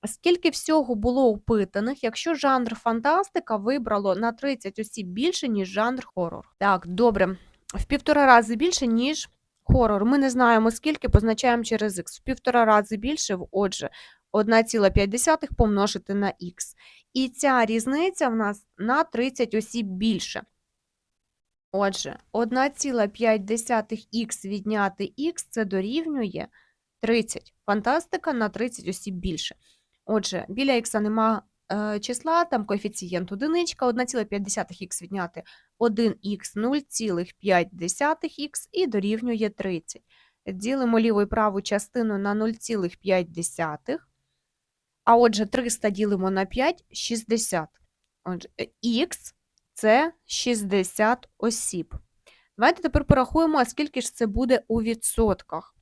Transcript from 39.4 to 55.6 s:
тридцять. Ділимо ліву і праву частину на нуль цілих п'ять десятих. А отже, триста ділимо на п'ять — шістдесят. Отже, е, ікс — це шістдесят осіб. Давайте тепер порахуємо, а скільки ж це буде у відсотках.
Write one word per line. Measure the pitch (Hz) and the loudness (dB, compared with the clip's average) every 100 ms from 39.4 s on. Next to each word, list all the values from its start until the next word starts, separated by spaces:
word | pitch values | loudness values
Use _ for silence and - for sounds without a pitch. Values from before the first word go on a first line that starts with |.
| 214 | -2
тридцять. | 208 196 175 - - _ _ _ _ - | -4 -6 -6 -8 -20 _ _ _ _ -12
Ділимо | 190 202 269 247 226 | -8 -4 0 2 4
ліву | 226 208 | 4 2
і | 208 | 2
праву | 220 214 190 | 2 0 0
частину | 202 208 - 247 226 202 | -2 -4 -2 -4 -2 -2
на | 202 | -2
нуль | 208 220 | 0 -2
цілих | 220 - 226 175 - | -4 -6 -4 -4 -6
п'ять | 190 185 175 | 0 0 0
десятих. | 170 170 - 160 151 - 311 _ _ _ _ _ _ _ _ _ _ | -6 -8 -4 -6 -6 -8 -8 _ _ _ _ _ _ _ _ _ _
А | - 233 | 4 6
отже, | 240 208 208 | 6 2 -2
триста | - 240 226 214 | -2 -2 -2 -4
ділимо | 190 208 196 190 | -2 -2 0 0
на | 190 | 0
п'ять — | 190 233 277 359 _ | -2 0 0 -2 _
шістдесят. | - - 233 226 226 226 180 156 _ _ _ _ _ | -10 -6 -6 -2 -2 0 -4 -6 _ _ _ _ _
Отже, | - 180 - _ | -10 -10 -10 _
е, | - _ | -12 _
ікс — | 233 233 294 - - _ _ _ _ | -2 0 -2 -4 -14 _ _ _ _
це | - 214 226 320 - _ | -2 4 4 4 -4 _
шістдесят | - - 233 202 196 190 - 220 247 _ _ | -6 -2 -2 0 0 0 0 2 0 _ _
осіб. | 226 233 - 180 160 - _ _ _ _ _ - | -4 -2 -4 -6 -8 -12 _ _ _ _ _ 0
Давайте | 240 349 | 2 2
тепер | 330 294 | 0 0
порахуємо, | 285 285 254 320 330 311 | 4 4 4 2 2 4
а | |
скільки | 240 - 294 - | 0 0 -4 -4
ж | 233 | -8
це | - 226 | -4 -4
буде | 208 247 254 - | 0 2 2 2
у | 226 | -2
відсотках. | 220 226 - - 226 185 - 156 | -2 -2 -4 0 2 0 -4 -12